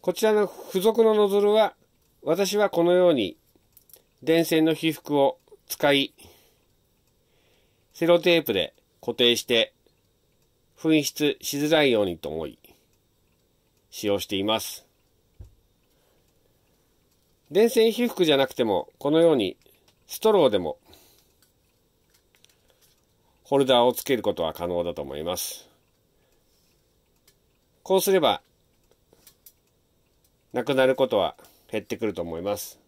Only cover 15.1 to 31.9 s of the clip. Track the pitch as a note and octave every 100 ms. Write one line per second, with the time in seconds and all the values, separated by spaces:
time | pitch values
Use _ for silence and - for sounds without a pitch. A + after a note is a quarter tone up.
15.1 | _ _ _ - _ _ _ _ _ _
16.1 | _ _ _ _ _ _ _ _ _ _
17.1 | _ _ _ _ D#3+ A3+ A3+ A3+ A3 A#3+
18.1 | - E3 C#3 C3+ - A2+ F2+ - _ C#3+
19.1 | D#3+ E3+ C#3 F#2+ - _ _ _ _ _
20.1 | - A3 G3+ C3+ G2+ E2 - _ - _
21.1 | _ _ _ _ _ _ _ _ _ _
22.1 | _ _ _ _ _ _ _ _ _ _
23.1 | _ _ _ _ C#3 C3 B2 A#2+ A#2+ -
24.1 | B2 G#2 F2 D#2+ D#2+ F2 F2 F2 E2 C#2+
25.1 | C#2+ E2 G#2 - - _ _ _ _ _
26.1 | _ _ _ _ _ _ _ _ _ _
27.1 | _ _ _ _ _ _ _ - F#3+ G3+
28.1 | F#3+ C3+ F#2+ _ _ _ _ _ _ _
29.1 | _ - _ - _ _ _ _ _ _
30.1 | _ _ _ _ B2 B2 C3 C3 C3 C3
31.1 | G#2+ E2 - - _ _ A2 G2